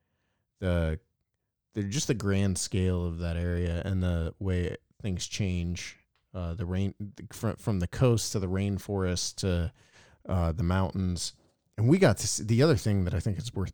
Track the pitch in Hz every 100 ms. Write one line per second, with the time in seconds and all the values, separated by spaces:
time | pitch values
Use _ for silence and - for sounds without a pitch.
0 | _ _ _ _ _ _ 95 87 80 78
1 | - _ _ _ _ _ _ 107 101 120
2 | - 120 98 98 101 92 - 95 92 90
3 | 87 82 85 85 87 87 87 85 95 95
4 | 90 85 82 - 98 90 87 - _ _
5 | 110 87 - - 101 90 85 85 - -
6 | _ _ _ 95 85 85 85 90 98 -
7 | 104 - - - 110 - - 98 87 -
8 | 131 113 - 110 92 95 101 95 - 101
9 | 92 87 - - 98 87 85 - _ -
10 | - _ - 92 85 80 87 92 95 95
11 | 92 85 - - _ _ _ - 113 185
12 | 180 98 - - 107 117 156 127 - 101
13 | 90 95 110 98 - - 92